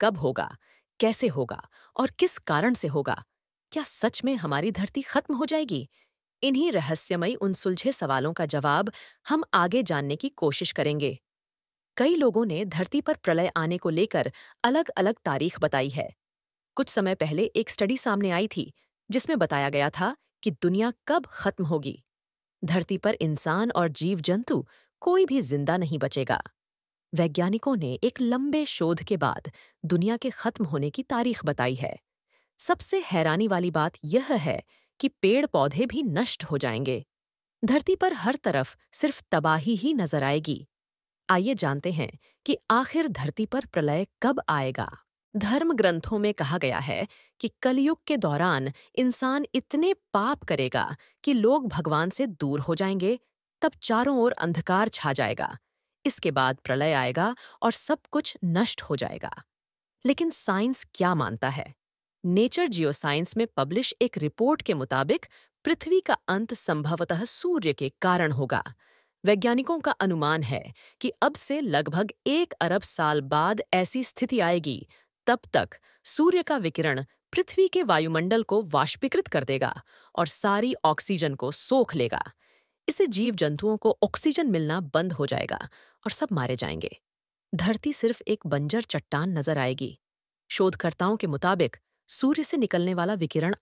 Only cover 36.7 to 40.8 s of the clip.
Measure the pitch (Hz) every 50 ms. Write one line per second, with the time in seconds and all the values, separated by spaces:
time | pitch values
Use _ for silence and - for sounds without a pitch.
36.7 | 110 113 139 131 127 110 - _ _ _ _ _ _ _ _ _ _ - - 220
37.7 | 254 302 - - 381 - 381 370 330 220 175 226 277 - - 196 151 135 131 -
38.7 | - _ _ _ - - - - - - - - - 160 151 160 156 160 143 214
39.7 | 226 180 202 302 320 240 180 147 - 147 135 139 143 156 156 156 131 - 143 -
40.7 | _ _